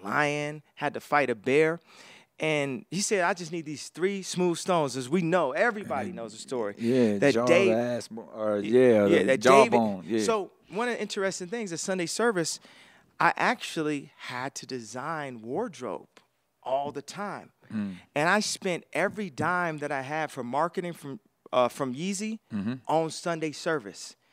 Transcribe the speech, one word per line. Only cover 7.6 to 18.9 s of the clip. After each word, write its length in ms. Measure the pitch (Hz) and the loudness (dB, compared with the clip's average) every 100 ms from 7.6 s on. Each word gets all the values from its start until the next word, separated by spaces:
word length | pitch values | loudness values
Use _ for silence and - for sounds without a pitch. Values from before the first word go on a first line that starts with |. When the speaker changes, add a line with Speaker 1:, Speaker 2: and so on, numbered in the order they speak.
| 196 | 6
Speaker 2:
the 60 | - | 2
ass 320 | 120 120 - | 0 -4 -8
bo-, 200 | 113 95 | -14 -14
or, 200 | 113 107 104 | -4 -2 0
Speaker 1:
y-, 40 | |
Speaker 2:
yeah, 440 | 104 123 127 110 101 | 4 6 8 8 6
Speaker 1:
yeah, 120 | - | 6
Speaker 2:
the 60 | |
Speaker 1:
that 160 | 98 131 | 4 4
David, 20 | 117 135 127 | 8 8 8
Speaker 2:
jawbone, 320 | 117 110 98 87 | 6 2 -2 -2
yeah. 160 | 110 | 0
Speaker 1:
so 280 | 107 220 180 - _ | 2 0 -2 -12 _
one 180 | 175 247 | -6 -4
of 60 | |
the 80 | 233 | -4
interesting 440 | 208 214 190 180 180 | -6 -4 -4 -4 -8
things, 240 | 233 208 | -8 -6
at 60 | 165 | -6
Sunday 260 | - 190 165 | -4 -4 -4
service, 520 | - 233 190 156 - - - - - _ - | 0 0 2 -2 -4 -12 -20 -20 -20 _ 0
I 120 | 165 - | 2 2
actually 760 | 185 240 - - 151 147 151 - | 0 0 -4 -4 -2 -2 -6 -14
had 380 | - 123 131 - | -10 -8 -8 -8
to 100 | 127 | -10
design 760 | 131 110 120 143 165 139 123 | -10 -10 -8 -6 -6 -8 -10
wardrobe 680 | 110 147 240 160 123 85 - _ _ _ _ _ | -8 -6 -6 -8 -8 -8 -10 _ _ _ _ _
all 280 | - 135 143 | -4 -4 -4
the 100 | 143 | -8
time. 480 | - - 202 143 82 _ _ | -10 -10 -8 -8 -12 _ _
Speaker 2:
Mm. 240 | 107 101 90 - | -6 -6 -8 -6
Speaker 1:
And 140 | 143 160 | 0 4
I 120 | 202 | 4
spent 440 | 208 - 190 170 - | 2 -4 -4 -4 -4